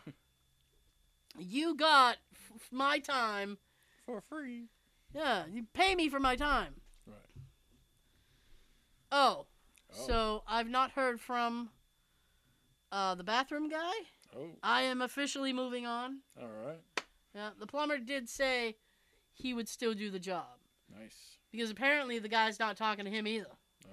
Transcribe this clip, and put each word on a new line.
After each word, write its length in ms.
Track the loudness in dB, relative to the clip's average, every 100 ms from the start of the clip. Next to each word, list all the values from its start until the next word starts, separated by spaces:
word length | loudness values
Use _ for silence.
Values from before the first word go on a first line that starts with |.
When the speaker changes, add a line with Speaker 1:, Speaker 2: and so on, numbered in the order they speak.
Speaker 1:
<laughs> 60 | -8 -18 _ _ _ _ _ _ _ _ _ _ _ -14
Speaker 2:
You 360 | -4 0 0 4
got 400 | 8 10 8 6 _
f-, 200 | -20 -20
f-, 140 | -20 -10
my 260 | 0 2 2
time. 600 | 0 0 0 0 -4 -8 _ _ _ _ -10
Speaker 1:
For 160 | -10
free. 480 | -8 -10 -10 -10 -14 _ _ _ -12
Speaker 2:
Yeah, 300 | -4 0 0 -2
you 140 | -8 -6
pay 200 | 2 4
me 140 | 4 2
for 100 | 2
my 160 | 2
time. 420 | 2 2 2 0 -8 -20 -20 -20
Speaker 1:
Right. 100 | -20 -20 -20 -20 _ _ _ _ _ _ _ _ _ -20 -20 _ _ _ _ 0
Speaker 2:
Oh. 340 | 6 6 4 -8 _ _ -20 _ -8
Speaker 1:
Oh. 80 | 0
Speaker 2:
So, 360 | 2 2 -2 -2
I've 200 | -2 2
not 240 | 2 2
heard 280 | 2 0 0
from, 500 | -2 0 0 -2 -6 -12 _ _ _ _ _ _ _ _ _ _ -8
uh, 240 | -2 -2
the 100 | -2
bathroom 440 | 0 0 0 -2 -4
guy. 240 | -4 -4 -4 -8 _ -18 -12
Speaker 1:
Oh. 120 | -12 -4
Speaker 2:
I 200 | 0 2
am 180 | 2 0
officially 500 | -2 -2 -2 -2 -2
moving 340 | -2 -4 -4 -6
on. 320 | -6 -6 -10 -16 -14
Speaker 1:
All 80 | -12
right. 320 | -10 -10 -12 _ -8 -8 _ _
Speaker 2:
Yeah, 160 | -10 -10 -10
the 80 | -8
plumber 320 | -4 -2 -2
did 300 | -4 -6 -4
say 480 | 0 2 2 0 -6 _ _ _ _ _
he 200 | -8 -6
would 140 | -4 -6
still 260 | -2 -2
do 160 | -2 -4
the 80 | -6
job. 400 | -4 -6 -6 -14 _ _ -20 -20
Speaker 1:
Nice. 400 | -20 -20 -20 -20 _
Speaker 2:
Because 180 | -4 -4
apparently 480 | 2 4 4 2 -4
the 100 | 2
guy's 300 | 4 4 2
not 180 | -2 0
talking 280 | -2 -2
to 60 | -2
him 160 | -2 -2
either. 200 | -4 -6 -16 _ _ -16